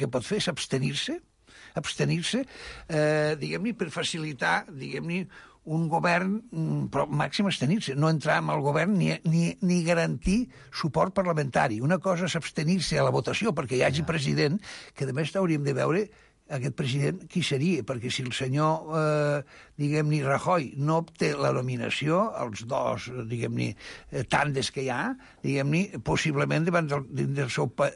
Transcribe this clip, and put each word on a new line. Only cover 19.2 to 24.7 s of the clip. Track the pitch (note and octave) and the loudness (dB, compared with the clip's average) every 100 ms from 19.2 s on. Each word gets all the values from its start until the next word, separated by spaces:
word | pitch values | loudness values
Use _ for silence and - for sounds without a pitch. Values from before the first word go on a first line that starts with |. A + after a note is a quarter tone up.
| D3 D3 - - - - | 2 0 -4 -16 -20 -4
diguem-ne, | D3 D3+ D3+ D3+ | 0 2 2 2
Rajoy | C3+ C#3 E3+ F3+ C3 C#3 | 2 0 2 2 0 -2
no | D3 D#3+ | 0 2
obté | E3 - D#3+ C#3+ | 0 -2 -2 2
la | C#3 | 2
nominació, | C3 B2+ B2 A2+ - C#3+ E3+ A3 - | 2 0 -2 -2 -2 2 2 2 -2
els | B2 G2+ A2+ | -6 -6 -4
dos, | C3+ B2 A#2 - B2+ A2+ | 0 0 -2 -4 -8 -6
diguem-ne, | A#2+ A#2+ A#2 A#2+ A2 - - - C#3+ | -4 -2 -2 -2 -4 -12 -18 -8 -6
eh, | |
tandes | B2+ C#3+ C#3+ C3+ A#2+ | 0 2 2 0 -2